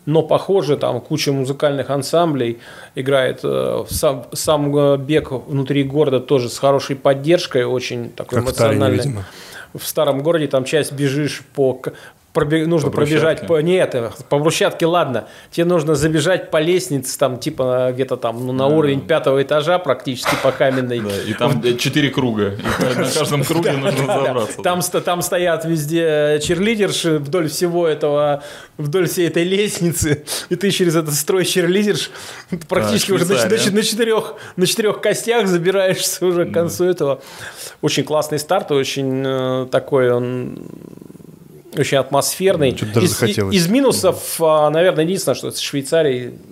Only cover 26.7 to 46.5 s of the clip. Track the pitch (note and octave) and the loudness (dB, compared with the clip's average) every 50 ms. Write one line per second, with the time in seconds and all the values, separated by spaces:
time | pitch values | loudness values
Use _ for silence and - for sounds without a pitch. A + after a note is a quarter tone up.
26.7 | A#3 G#3 G3 F#3 F#3 - - E3 D#3 D3+ C#3 C#3+ D3+ F3+ D#3+ C#3+ D3 - F3+ E3+ | 2 2 0 0 0 -2 0 0 0 0 -2 -2 -2 -2 -2 -2 -2 -2 -2 0
27.7 | E3 F3 E3+ D#3+ D3+ - E3 D3 C#3+ D3 D3 D3 C#3+ C#3+ - - - - - - | 0 0 0 0 0 0 0 0 2 2 2 0 0 -2 -6 -14 -18 -18 -20 -16
28.7 | _ - D3+ D3 D#3 F#3+ F3 - - F#3 E3+ D#3+ E3 E3+ E3+ F3+ F#3+ G3 G#3+ G3 | _ -6 -4 -2 0 0 0 0 0 0 0 0 0 0 0 2 0 0 0 -2
29.7 | - - F3 E3+ - - D#3+ D#3 C#3 - - - - - - - F3 F3 G3+ G3 | -2 -2 -2 0 0 0 0 0 0 0 -2 -8 -8 -10 -4 -6 -4 0 0 0
30.7 | E3+ - F#3 E3+ D#3 E3+ D#3+ D3+ D3 D3 - - F#3+ F#3 E3+ E3+ - F#3 E3+ E3+ | 2 2 2 2 2 2 0 0 -4 -2 0 0 0 2 0 0 0 0 2 2
31.7 | F3+ G#3 G#3 G#3 F3 C3+ - - - - - - - - - - F#3 E3 - - | 2 2 2 2 0 -2 -4 -8 -12 -16 -16 -16 -16 -18 -10 -10 -10 -10 -6 -4
32.7 | - - A2 G#2 G#2 - - G3 F#3+ E3+ E3+ F3 - B2 A2+ G#2 A3 A#2 - G#3 | -2 0 0 2 0 0 0 0 0 0 2 2 2 2 2 2 2 2 2 2
33.7 | F#3+ G#3+ G#3+ - G#3+ G#3+ A#3 A3+ A3 G#3 - - - - - - - F3 F#3 E3+ | 2 2 0 0 0 0 0 2 2 0 -2 -4 -10 -14 -16 -10 -2 0 0 0
34.7 | - A3+ G#3+ G#3 - - - G#3+ G3 - - A3+ A#3 A#3+ G3+ F#3+ F3+ E3+ E3 F#3 | 2 0 0 0 0 0 0 0 0 0 0 0 2 2 2 2 0 2 2 2
35.7 | F#3+ G3 F#3+ F#3+ F#3 F#3 - - - - F3 F#3 F3 F3 E3+ - G2+ E3 E3+ E3 | 2 2 2 2 0 0 -2 -4 -2 0 0 0 2 0 0 0 0 0 0 0
36.7 | - - F3+ F3+ F3+ F3+ D3+ C#3 C3 - - - - - - - - - - - | 0 0 0 0 2 0 0 -2 -2 -4 -8 -16 -18 -16 -16 -16 -14 -14 -16 -16
37.7 | - - - D3+ - D3+ B2 - D3+ D3+ D3 - D3+ D3+ D3 - F3+ G3 G3 - | -10 -4 -2 0 0 0 -2 0 0 -2 0 -2 -4 -6 0 0 0 0 2 0
38.7 | D3 C3+ C3+ C3 - C#3 C3+ C3 C3 C3 C3+ C3 C3+ C3 C3 C3 B2+ C3 B2+ B2+ | 0 0 0 0 -2 -2 -2 -2 -2 -2 -2 -2 -2 -2 0 0 0 -2 -2 0
39.7 | C3 C3 C3 - D3 C3 B2+ B2 A#2+ B2 B2 B2 B2+ B2 B2+ C#3 - - G1+ G1+ | -2 -2 0 2 2 4 4 4 2 2 0 -2 -4 -6 -6 -8 -10 -12 -14 -16
40.7 | - - - - - - - - - - - - - - - - - - - - | -16 -18 -18 -20 -20 -20 -20 -20 -20 -20 -20 -20 -20 -20 -20 -20 -20 -20 -20 -8
41.7 | - E3 B2+ - C#3+ C3+ C3 - D3 C#3 C#3 - - - F#3 G3 F#3+ D#3+ C#3+ B2+ | -4 -2 0 2 2 0 0 2 0 0 0 0 -4 0 0 0 2 4 2 0
42.7 | - - A#2 G#2+ G#2 A2+ F3+ E3+ - - B2 G#2+ G2+ G#2 G2+ G2 C#3 F#3 E3 F3 | 0 -2 -6 -2 0 2 2 2 2 2 0 0 2 0 0 2 2 2 2 4
43.7 | A3+ C#4 C#4 A#3+ E3+ G#3 - F3+ - - - - - - E3 D#3 D#3 D3+ D3+ D3+ | 2 4 4 4 2 4 2 2 0 0 -6 -8 -4 0 2 4 4 4 4 4
44.7 | D3+ D#3+ F3+ F#3 D#3 D3+ D#3+ E3+ G3 F3+ - C#3+ B2 - - B2+ B2 - - - | 4 4 4 4 4 2 0 0 0 0 0 -2 -2 -2 -4 -6 -6 -6 -6 -4
45.7 | - C#3 C3+ - E3 E3 D#3 C#3+ B2+ B2 B2 B2 B2 - - - | -4 -4 -2 0 2 2 2 2 0 -2 -4 -8 -12 -16 -20 -20